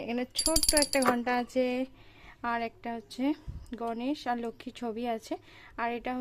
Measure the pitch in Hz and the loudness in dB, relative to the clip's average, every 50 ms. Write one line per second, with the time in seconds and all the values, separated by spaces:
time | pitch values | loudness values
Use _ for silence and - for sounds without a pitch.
0 | - 220 240 240 254 - - - - 311 320 320 - - 311 302 285 - - 277 | -2 -2 -2 -2 -2 -2 -2 2 2 6 6 6 4 6 6 4 4 4 4 4
1 | 254 247 247 240 233 247 247 247 247 - - 254 254 254 247 254 262 262 - - | 4 4 4 2 2 2 2 0 0 0 0 0 2 2 2 0 -2 -4 -6 -18
2 | - - - - - - - - - 240 233 233 233 226 - - - 233 233 233 | -20 -20 -20 -20 -20 -20 -18 -8 -4 -2 -2 -2 -2 -4 -6 -8 -8 -6 -6 -6
3 | 226 - - - 254 285 320 - - - - - - - 240 214 233 233 233 226 | -8 -12 -4 0 2 2 2 0 -4 -12 -10 -10 -10 -10 -8 -6 -4 -4 -2 -2
4 | 240 269 302 - - 254 240 240 233 233 226 - - 254 - - 247 233 208 226 | 0 -2 -2 -2 0 -2 -2 0 -2 -6 -6 -8 -12 -12 -10 -6 -6 -4 -4 -2
5 | 240 240 226 220 - - 320 381 - - - - - - - - 233 233 240 226 | -2 -2 -2 -2 -2 -6 -6 -6 -8 -14 -20 -20 -20 -16 -6 -4 -2 -2 -2 -2
6 | 220 247 254 254 | -4 -4 -4 -4